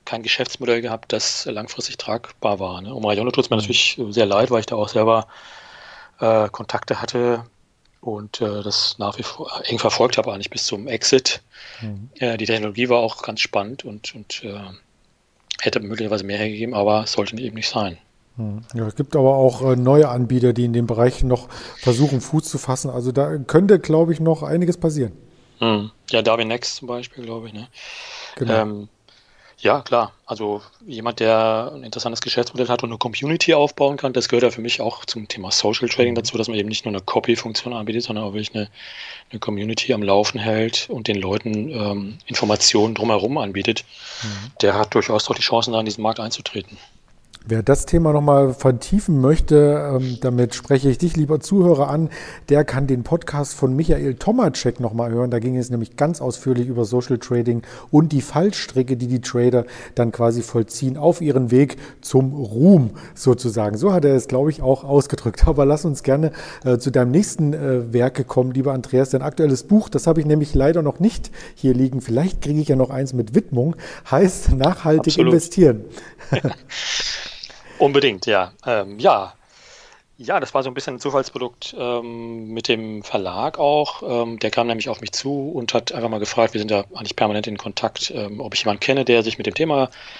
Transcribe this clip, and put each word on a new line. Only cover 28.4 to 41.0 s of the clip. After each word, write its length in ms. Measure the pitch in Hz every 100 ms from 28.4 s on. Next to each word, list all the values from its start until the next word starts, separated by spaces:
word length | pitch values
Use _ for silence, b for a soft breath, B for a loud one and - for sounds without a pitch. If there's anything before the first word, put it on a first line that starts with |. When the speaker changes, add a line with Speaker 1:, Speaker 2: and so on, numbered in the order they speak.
| 117
Speaker 1:
Ähm, 340 | 110 107 104 104 _ _ b b b b b
ja, 220 | 95 139
klar. 320 | - 120 107 - -
Also 340 | 110 104 104 - _
jemand, 360 | 196 113 117 113
der 500 | 113 110 110 110 127
ein 120 | 147
interessantes 360 | 120 117 117 113
Geschäftsmodell 460 | 117 123 120 123 123
hat 160 | 120
und 60 | 117
eine 80 | 113
Community 560 | 120 107 143 160 -
aufbauen 420 | 151 147 - 139 139
kann, 160 | 135
das 160 | 123 -
gehört 140 | 120
ja 80 | 120
für 100 | 113
mich 200 | 117 -
auch 240 | 113 -
zum 240 | - 117 104
Thema 240 | - 95
Social 360 | - 104 113 120
Trading 260 | - 120
Speaker 2:
Mhm. 20 | 117
Speaker 1:
dazu, 200 | 113 113
dass 120 | 113
man 100 | 107
eben 100 | 104
nicht 160 | 110
nur 80 | 110
eine 80 | 98
Copy-Funktion 720 | 98 110 - 117 113 107 120
anbietet, 300 | 117 107 113
sondern 220 | 117 107
auch 80 | 107
wirklich 240 | 104 107 110
eine, 120 | 104 B B B B B B
eine 80 | 107
Community 560 | - 104 107 113 -
am 80 | 110
Laufen 380 | 101 98 107 -
hält 480 | 110 110 113 - -
und 160 | 135